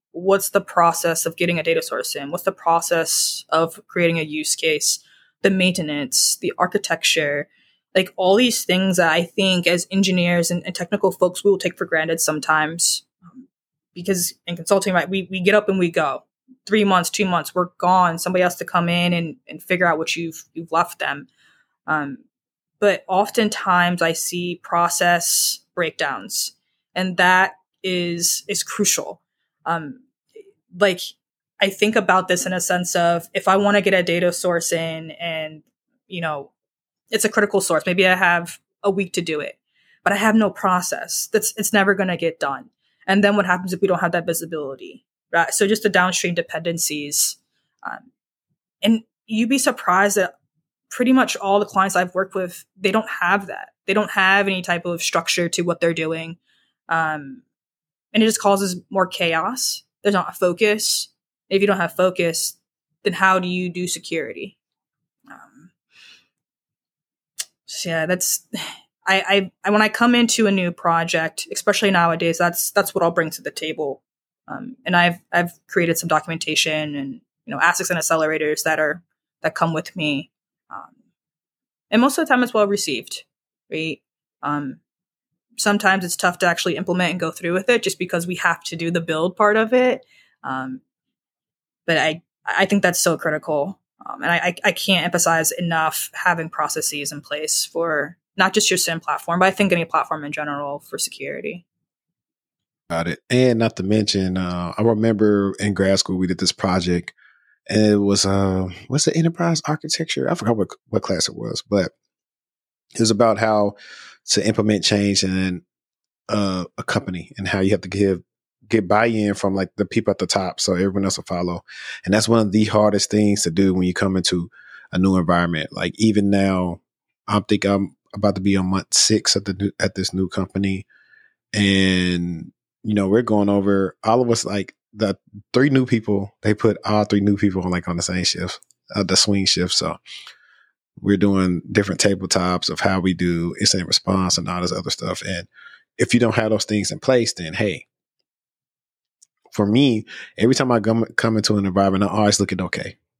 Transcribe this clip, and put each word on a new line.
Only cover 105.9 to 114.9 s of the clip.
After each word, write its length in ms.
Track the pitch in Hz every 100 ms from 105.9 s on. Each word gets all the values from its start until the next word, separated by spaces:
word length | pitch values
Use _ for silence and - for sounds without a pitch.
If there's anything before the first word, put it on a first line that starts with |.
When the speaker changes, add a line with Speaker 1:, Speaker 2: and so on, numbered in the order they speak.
| 98
Speaker 2:
school, 180 | - 92
we 100 | 92
did 120 | 87
this 120 | 90
project 600 | - 95 90 87 87 - - _ _ _ _ -
and 240 | 110 107
it 40 | 104
was, 280 | 101 98 98
uh, 420 | 98 98 95 92 87 -
what's 180 | 131 -
the 100 | 165
enterprise 460 | 165 165 170 160 -
architecture? 600 | 151 151 - 160 - 131
I 60 | 170
forgot 220 | 104 117
what, 120 | 92 - _
what 120 | 110
class 280 | - 90 -
it 60 | -
was, 280 | 57 - -
but 220 | 101 92 - _ _ _ _ _ _ _ _ _
it 60 | -
was 120 | 113
about 260 | 107 117 101
how 380 | 110 107 104 - - - - - -
to 180 | - 104
implement 380 | 110 107 104
change 400 | -